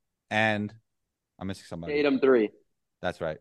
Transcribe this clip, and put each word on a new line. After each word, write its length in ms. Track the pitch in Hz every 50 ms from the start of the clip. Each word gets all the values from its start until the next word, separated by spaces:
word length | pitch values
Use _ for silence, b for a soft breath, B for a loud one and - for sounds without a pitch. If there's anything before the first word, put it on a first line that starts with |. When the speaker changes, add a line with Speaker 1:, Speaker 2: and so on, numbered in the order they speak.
| _ _ _ _ _ -
Speaker 1:
And 420 | 107 107 110 110 107 104 104 101 110 - _ _ _ _ _ _ _ _ _ _ _
I'm 80 | - 92
missing 200 | 98 92 - -
somebody. 260 | - 87 82 85 151 147
Speaker 2:
Tatum 260 | 147 147 143 135 127
three. 300 | 135 135 131 117 107 101 - _ _ _ _ _ _ _ _ _
Speaker 1:
That's 200 | 92 87 - -
right. 160 | 85 78 78 -